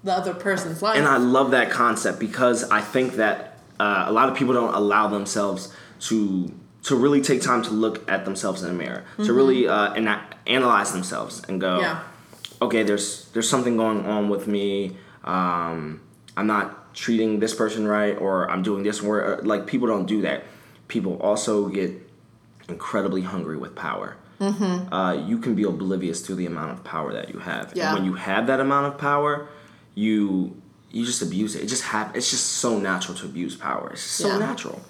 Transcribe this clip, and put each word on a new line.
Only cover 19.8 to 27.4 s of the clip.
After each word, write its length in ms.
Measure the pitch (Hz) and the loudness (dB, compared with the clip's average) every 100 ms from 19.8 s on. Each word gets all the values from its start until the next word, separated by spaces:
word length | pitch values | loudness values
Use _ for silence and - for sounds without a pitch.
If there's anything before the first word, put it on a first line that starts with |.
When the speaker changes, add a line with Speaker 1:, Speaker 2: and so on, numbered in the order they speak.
| 120 | 0
Speaker 2:
don't 180 | 104 92 | 0 0
do 160 | 107 | 0
that. 220 | 85 67 - - - - - | 0 -4 -8 -20 -20 -20 -6
People 280 | 117 95 85 | -4 -2 -2
also 460 | 98 104 - 107 101 | 0 0 2 0 0
get 240 | 98 90 92 - - _ _ _ - - | -2 -4 -6 -18 -20 _ _ _ -20 -14
incredibly 540 | 85 - 110 98 95 | -10 -4 -2 0 -2
hungry 340 | 90 92 80 78 | -4 -6 -6 -8
with 180 | 64 | -10
power. 420 | - 78 50 50 - - - | -10 -8 -8 -8 -14 -20 -6
Speaker 1:
Mm-hmm. 520 | 196 208 196 180 185 | -4 0 0 -2 -2
Speaker 2:
Uh, 200 | 92 92 | 0 0
you 240 | 78 80 113 | 0 -2 -2
can 160 | 123 101 | 0 0
be 80 | |
oblivious 580 | 104 82 95 95 92 82 | 0 0 -2 -2 -2 -6
to 140 | - 92 | -6 -4
the 100 | 87 | -4
amount 240 | 82 78 | -4 -8
of 120 | 62 | -10
power 280 | - 82 73 | -8 -6 -4
that 200 | 53 - | -6 -8
you 80 | 50 | -10